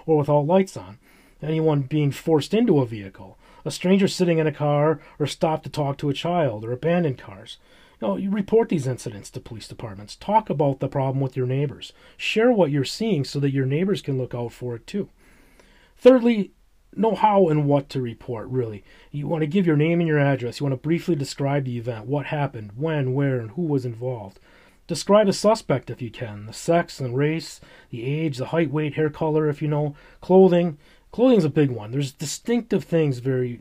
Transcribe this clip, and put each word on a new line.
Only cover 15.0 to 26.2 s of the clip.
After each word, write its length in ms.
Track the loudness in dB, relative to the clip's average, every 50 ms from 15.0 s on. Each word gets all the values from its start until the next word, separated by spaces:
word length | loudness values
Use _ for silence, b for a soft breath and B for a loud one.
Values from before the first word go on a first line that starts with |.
| -8 -8 _ b b b b b b b b b b b b b b b b _
Thirdly, 540 | 8 8 8 8 6 4 2 2 0 -4 _ _ _ _ _ _ _ _ -4
know 180 | 0 0 0 0
how 340 | 2 2 4 6 6 6 6
and 180 | 4 2 4
what 240 | 4 2 2 0 -2
to 100 | -6 -6
report, 480 | -6 -6 -8 -10 -10 -10 -8 -8 -8 -4
really. 360 | -2 -2 -2 -4 -6 -12 -14 b b b b b
You 160 | b -8 -6
want 160 | -4 -2 -2 -2
to 40 |
give 200 | 0 0 2 2
your 100 | 4 4
name 240 | 4 4 4 2 2
and 80 | 2 2
your 100 | 2 2
address. 420 | 4 2 2 0 -2 -6 -6 -4
You 40 | -4
want 80 | -4 -4
to 160 | -4 -2 -2
briefly 260 | -2 -2 0 0 -2
describe 500 | -2 -2 -6 -6 -4 -2 -2 0 -2 -2
the 120 | -4 -6
event, 300 | -6 -6 -6 -8 -8 -6
what 200 | -4 -4 -4 -4
happened, 460 | -4 -4 -4 -4 -4 -6 -8 -14 -14 -10
when, 360 | -6 -4 -2 -2 -2 -2 0 0
where, 260 | 0 0 0 0 -2
and 120 | -4 -6
who 120 | -6 -6 -4
was 220 | 0 0 -2 -2
involved. 560 | -4 -8 -6 -8 -8 -8 -8 -10 -16 -18 -20 b b b b b b b b b
Describe 420 | -10 -8 -6 0 4 6 6 6 4
a 40 | 2
suspect 560 | 2 2 2 2 2 0 -2 -2 -2 -2 -8
if 100 | -12 -10
you 100 | -10 -12
can, 360 | -10 -10